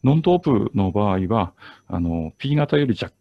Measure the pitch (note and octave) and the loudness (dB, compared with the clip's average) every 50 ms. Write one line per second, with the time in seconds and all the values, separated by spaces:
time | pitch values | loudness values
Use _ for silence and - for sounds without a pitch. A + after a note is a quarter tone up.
0 | - B2+ C#3+ D#3+ D#3 F3+ F3+ F3 - E3 C3 G2+ G2+ - - G2 G2 F#2 D#2+ G#2 | 4 2 2 4 4 2 2 2 2 2 2 2 0 0 0 0 0 0 0 0
1 | G#2 G2+ F#2+ F#2+ F#2 F2+ A2+ A2+ F#2+ F2 _ _ - - - - _ _ - F2 | 0 2 0 0 0 0 0 0 -2 -2 _ _ -20 -20 -20 -20 _ _ -6 -4
2 | F2 E2+ E2 E2+ D#2+ D#2+ - _ - C#3 D3 D3 C#3+ C#3+ - D3 D3 B2+ G#2+ - | -2 -2 -2 -4 -6 -8 -10 _ -4 -2 0 0 0 0 0 0 0 0 -2 -4
3 | G2+ - _ _ | -4 -10 _ _